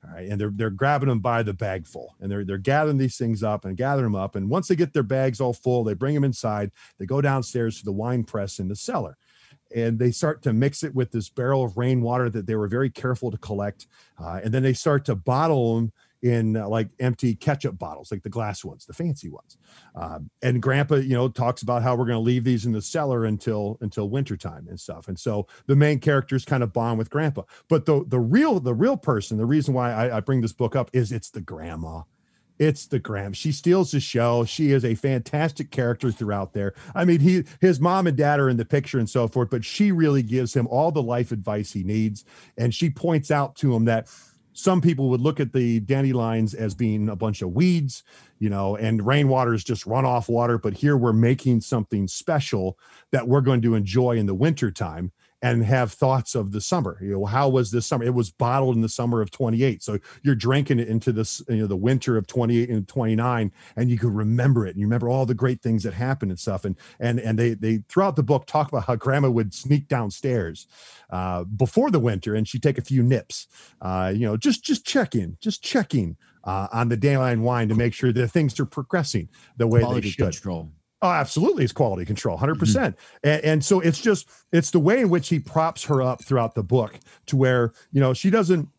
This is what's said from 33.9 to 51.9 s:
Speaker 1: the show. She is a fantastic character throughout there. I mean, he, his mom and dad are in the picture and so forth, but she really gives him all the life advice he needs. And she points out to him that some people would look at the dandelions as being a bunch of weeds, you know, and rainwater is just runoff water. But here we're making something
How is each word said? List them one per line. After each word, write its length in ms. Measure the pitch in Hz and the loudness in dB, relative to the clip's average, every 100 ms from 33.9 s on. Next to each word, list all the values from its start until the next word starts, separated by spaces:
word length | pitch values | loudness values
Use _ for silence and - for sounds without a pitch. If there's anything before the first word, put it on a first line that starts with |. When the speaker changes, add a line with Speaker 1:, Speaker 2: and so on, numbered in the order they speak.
Speaker 1:
the 80 | 143 | -2
show. 460 | - 120 117 120 117 | -2 0 2 2 0
She 260 | - 151 | 0 2
is 120 | 135 120 | 4 2
a 100 | 113 | 0
fantastic 760 | 139 131 - 147 160 143 143 | 0 -2 -2 -2 -2 -4 -8
character 380 | - 120 117 127 | -2 -2 0 -2
throughout 440 | 107 107 101 95 | -2 -4 -4 -4
there. 200 | 104 101 - - - | -4 -6 -6 -10 0
I 80 | 175 | 4
mean, 140 | 170 | 6
he, 240 | 147 185 143 - | 6 4 -2 2
his 200 | 185 147 | 2 4
mom 260 | 170 190 175 | 2 4 2
and 100 | 135 | 2
dad 220 | 147 147 | 2 4
are 100 | 135 | 2
in 80 | 120 | 0
the 80 | 110 | 0
picture 320 | 143 143 131 | -2 0 -2
and 120 | 110 | 0
so 180 | 131 113 | 0 0
forth, 220 | 127 117 | 0 -2
but 140 | 123 107 | -2 -6
she 260 | - 208 | 0 2
really 320 | 175 160 139 | 4 4 4
gives 320 | 113 127 123 139 | 2 -2 0 0
him 100 | 117 | 0
all 240 | 120 160 | 2 2
the 120 | 156 | 0
life 280 | 120 120 120 | -2 -2 -2
advice 420 | 113 95 104 101 | -4 -4 -4 -4
he 100 | 101 | -6
needs. 420 | 92 107 110 101 - - - - | -2 0 0 -4 -16 -20 -20 -2
And 160 | 120 | -2
she 160 | 113 170 | 0 -2
points 400 | 139 170 160 143 | 0 0 0 2
out 260 | 147 139 - | 0 0 -2
to 180 | 143 120 | 0 2
him 100 | 113 | 2
that 240 | 113 110 - - _ _ | 2 -2 -20 -20 _ _
some 260 | - - 185 | -4 0 4
people 300 | 156 143 135 | 2 2 2
would 100 | 123 | 2
look 220 | 135 151 | 0 0
at 100 | 135 | -2
the 300 | 131 120 117 | 0 2 0
dandelions 720 | 98 135 135 123 113 113 110 | 0 0 2 0 0 0 0
as 200 | 104 110 | -2 -6
being 360 | 95 117 107 107 | -2 -2 0 -2
a 60 | 98 | -2
bunch 240 | 110 104 | -4 -2
of 100 | 92 | -4
weeds, 540 | 92 180 170 143 - _ - - _ | 2 2 2 -2 -6 _ -20 -20 _
you 100 | 107 | -2
know, 280 | 101 98 104 | 0 -2 0
and 280 | 110 113 104 | 0 0 2
rainwater 480 | 143 139 131 123 | 4 4 2 2
is 120 | 113 - | 0 -2
just 180 | 110 | -6
runoff 460 | 92 120 131 123 113 | -2 0 2 0 0
water. 280 | 117 120 117 | 0 2 0
But 180 | 110 101 | -2 0
here 200 | 143 143 | 2 4
we're 160 | 120 | 4
making 480 | 110 117 127 131 117 | 4 4 2 2 0
something 480 | - 120 104 | 0 -4 -2